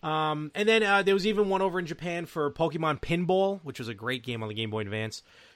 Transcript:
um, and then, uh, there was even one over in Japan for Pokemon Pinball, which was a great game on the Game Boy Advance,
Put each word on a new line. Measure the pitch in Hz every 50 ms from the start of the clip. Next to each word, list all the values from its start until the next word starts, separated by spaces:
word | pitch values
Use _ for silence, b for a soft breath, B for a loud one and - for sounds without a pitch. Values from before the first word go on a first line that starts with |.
| - 160
um, | 156 156 156 156 151 151 151 151 -
and | - 208 214
then, | 220 226 220
uh, | 202 202 196 196
there | 190 196
was | 196 180 214
even | 214 196 214 190
one | 190 190
over | 190 196 170 185
in | 180
Japan | 151 165 - - 180 170 170 170
for | 160 - 165 151 147
Pokemon | - - 165 165 143 165 160 156 151 127
Pinball, | - - 170 170 180 165 185 185 190 196 196 196 165
which | 147 120 -
was | 127 113
a | 117
great | 98 110 117 127 127 113
game | 123 120 117 110
on | 107
the | 107
Game | 107 113 110
Boy | 104 110
Advance, | 107 101 101 107 110 110 - - b b b b b b b